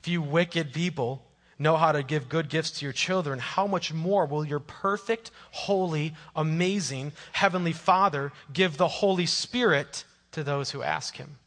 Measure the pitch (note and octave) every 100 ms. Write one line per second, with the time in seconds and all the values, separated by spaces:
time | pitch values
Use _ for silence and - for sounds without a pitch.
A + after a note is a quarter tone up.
0 | - F3 D3 D#3 F3 E3+ D#3 D3 F3 -
1 | A#2+ C3 - _ _ _ D3+ D#3+ D#3+ D3
2 | C3+ D3+ B2 D#3+ D3+ D#3 D#3 - C#3+ B2
3 | - F#3 D3+ C3+ A#2+ - G3+ F#3+ E3+ D#3+
4 | E3 G3+ D#3 D3 D3+ D3 - - G3 G3+
5 | - A3+ - - - - - G3 F#3 D#3
6 | D#3 D#3 - - D#3 D#3+ F3+ G3+ C#3+ C3
7 | C#3+ D3+ - - G3+ F3+ E3+ E3 - F#3
8 | G3 D3 C#3 - - C#3 F#3 C#3+ F3 -
9 | G3+ F#3 F3 - - B3 A#3+ D3 D3 -
10 | - _ _ - C#3+ C#3+ C3+ C#3+ C3 D#3
11 | - - C3+ C#3+